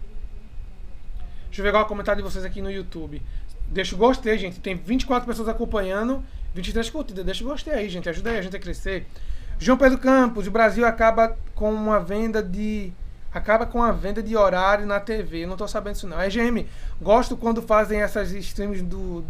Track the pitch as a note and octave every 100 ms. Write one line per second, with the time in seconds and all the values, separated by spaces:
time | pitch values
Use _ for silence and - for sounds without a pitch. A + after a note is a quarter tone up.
0 | - - - - - - - - - -
1 | - - - - - - G3 G#3 G#3 G#3
2 | G3 G3+ G3 F#3+ F#3 G3 G3 G3 F3+ E3+
3 | D#3 D3 - - - - - F3+ F#3 F3+
4 | A#3 B3+ A3+ G#3+ F#3 - G3 F3+ F#3 B3+
5 | - B3 B3 A3+ G#3+ A3+ A#3 G#3+ F#3 G3
6 | A#3 C4+ - - - - F#3 A3 A3+ D4+
7 | C#4+ F#3+ F3+ F#3 - - - A#3 G#3 F3
8 | E3+ D#3+ G#3+ A3+ F#3 F#3+ F3+ - F#3+ F#3
9 | - - - - - - E3 C4 C4 B3+
10 | B3+ C4 B3 A3 G3 G#3+ A3+ G3 A#3 A3+
11 | A3+ A3 A3+ - - - G#3+ G#3+ G#3+ G#3
12 | F3 G#3 A3+ A3 F#3 G3 G#3+ G#3+ F#3 -
13 | - - - C4 - A3+ A#3+ A#3+ A#3 F#3+
14 | F#3 G#3+ G#3 A3 G3 F3+ G3 G#3 G#3 G3+
15 | G3+ A3 E3+ E3 E3+ F#3 G#3 A3 G3+ G#3
16 | F#3+ E3 F#3+ G#3+ A#3 A3+ - - - -
17 | F#3+ A3+ B3 B3+ A#3 A3+ A3+ G#3+ G#3 G#3+
18 | G3+ G#3+ F#3 F#3+ F3+ - G3+ G3 F3 F3+
19 | F3+ E3+